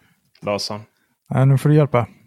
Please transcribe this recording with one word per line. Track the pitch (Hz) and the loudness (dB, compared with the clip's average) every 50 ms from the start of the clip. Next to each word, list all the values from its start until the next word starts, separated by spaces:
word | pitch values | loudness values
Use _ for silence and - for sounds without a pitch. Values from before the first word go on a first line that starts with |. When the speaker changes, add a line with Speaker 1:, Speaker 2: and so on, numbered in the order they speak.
| _ _ _ _ _ _ _ _ | _ _ _ _ _ _ _ _
Speaker 1:
Larsson. | - 104 104 101 - - 107 107 110 _ _ _ _ _ _ _ _ _ | -6 -6 -4 -4 -6 -10 -12 -14 -16 _ _ _ _ _ _ _ _ _
Speaker 2:
Nej, | - 123 131 | -2 0 2
nu | 139 139 | 2 2
får | 127 - 147 | 2 2 2
du | 151 | 2
hjälpa. | 151 147 127 - 120 113 - - _ _ | 2 2 2 0 -2 -2 -4 -10 _ _